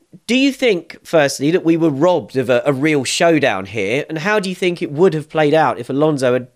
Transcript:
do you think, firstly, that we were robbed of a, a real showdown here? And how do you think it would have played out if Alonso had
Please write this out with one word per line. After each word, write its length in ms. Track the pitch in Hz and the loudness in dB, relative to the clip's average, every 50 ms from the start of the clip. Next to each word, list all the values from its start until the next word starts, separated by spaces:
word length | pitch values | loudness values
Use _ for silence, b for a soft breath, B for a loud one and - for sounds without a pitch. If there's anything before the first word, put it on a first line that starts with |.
| _ _ - 185 _ - | _ _ -20 -14 _ -2
do 80 | 226 | 0
you 160 | 262 269 277 | 2 2 0
think, 460 | 254 - 262 240 202 170 - - - - | 0 0 0 0 0 0 -4 -8 -18 -20
firstly, 500 | - - - 160 143 135 135 - 131 151 | -8 -2 2 2 2 2 0 -2 0 0
that 120 | 170 180 - | 0 2 2
we 140 | 165 170 165 | 2 2 2
were 120 | 160 160 | 2 0
robbed 460 | 139 131 156 180 180 151 107 - - | 0 2 2 2 2 0 -2 -4 -4
of 140 | 131 127 110 | -4 0 2
a, 120 | 127 120 120 | 0 2 2
a 80 | 143 143 | 0 -2
real 320 | 127 143 160 151 143 123 | 0 0 0 0 0 -2
showdown 600 | - - - 175 170 165 147 127 123 104 95 98 | -2 -2 0 2 2 4 4 2 0 0 -2 -6
here? 400 | 95 101 113 95 98 117 143 - - | -8 -6 -6 -4 -2 -2 -4 -4 -6
And 100 | 160 156 | -8 -6
how 220 | 151 208 214 214 | -2 -2 0 0
do 80 | 185 190 | -2 -4
you 60 | 180 | -4
think 260 | - 196 180 175 - | -4 -4 -4 -4 -4
it 100 | 175 143 | -6 -6
would 220 | 143 143 185 190 156 | 0 2 2 2 2
have 160 | 156 143 - | 0 -6 -4
played 240 | - 160 156 147 147 | -2 0 2 2 4
out 260 | 160 151 131 113 113 | 2 2 2 0 -4
if 100 | 120 - | -6 -6
Alonso 440 | 131 139 151 156 151 135 135 123 123 | -2 0 0 0 0 0 0 0 0
had 160 | 127 123 - _ | 0 -2 -6 _